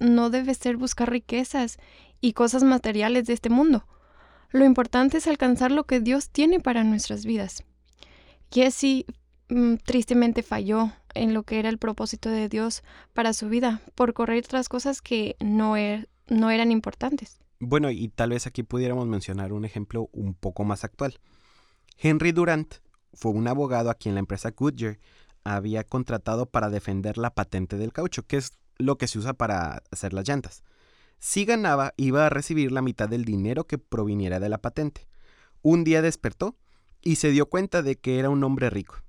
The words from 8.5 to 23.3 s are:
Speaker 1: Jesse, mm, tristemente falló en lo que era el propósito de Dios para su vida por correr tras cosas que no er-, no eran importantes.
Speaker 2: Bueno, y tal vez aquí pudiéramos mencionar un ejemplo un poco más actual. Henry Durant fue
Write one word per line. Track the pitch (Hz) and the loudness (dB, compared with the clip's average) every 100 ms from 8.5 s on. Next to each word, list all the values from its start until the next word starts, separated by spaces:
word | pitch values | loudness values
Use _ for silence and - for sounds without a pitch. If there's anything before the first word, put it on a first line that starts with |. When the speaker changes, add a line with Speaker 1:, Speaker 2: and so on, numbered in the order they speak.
Speaker 1:
Jesse, | 247 262 - 269 262 - - _ _ - | 2 2 4 2 0 -2 -12 _ _ -4
mm, | 247 240 233 - | 2 2 2 0
tristemente | 247 220 240 240 233 | 0 2 4 4 2
falló | - 220 196 220 226 - _ | -4 -4 0 0 0 -4 _
en | 220 226 | -4 0
lo | 220 | -2
que | 214 220 | -2 -2
era | 220 | -2
el | 226 | -2
propósito | 220 214 220 226 226 | -4 -4 -6 -6 -4
de | 220 214 | -2 -2
Dios | 214 226 - - - - | -2 -4 -6 -12 -20 -10
para | - 226 | -2 -2
su | 220 214 | -2 -2
vida | 233 247 220 - - | 0 0 -2 -8 -2
por | 247 | 0
correr | 233 233 240 240 | 0 -2 -2 -2
tras | 262 254 | -4 -4
cosas | 247 277 269 | -4 -4 -6
que | - 233 208 - | -4 -4 -4 -4
no | 208 214 214 214 | -2 0 2 0
er-, | 208 214 - _ - | -2 -4 -8 _ -2
no | 226 220 | 2 2
eran | 226 233 | 2 2
importantes. | 226 202 - 254 285 220 _ _ _ | 2 -2 -6 -4 -4 -6 _ _ _
Speaker 2:
Bueno, | 123 147 147 | 0 2 2
y | 117 110 | -2 -6
tal | - 117 | -2 -2
vez | 120 120 | -2 -4
aquí | - | -8
pudiéramos | 113 123 123 127 120 | -4 -2 -2 -2 -2
mencionar | 104 95 95 95 | -4 -4 -6 -6
un | 104 | -6
ejemplo | 107 107 104 113 113 | -6 -8 -8 -8 -8
un | - 98 | -6 -8
poco | 90 98 - 104 | -6 -8 -4 -4
más | 98 | -2
actual. | 110 - 139 - _ _ _ _ _ _ _ _ | -6 -6 -8 -8 _ _ _ _ _ _ _ _
Henry | 156 156 170 | 2 2 2
Durant | 170 170 156 151 - _ _ _ | 2 2 0 -4 -12 _ _ _
fue | - 113 | -6 -2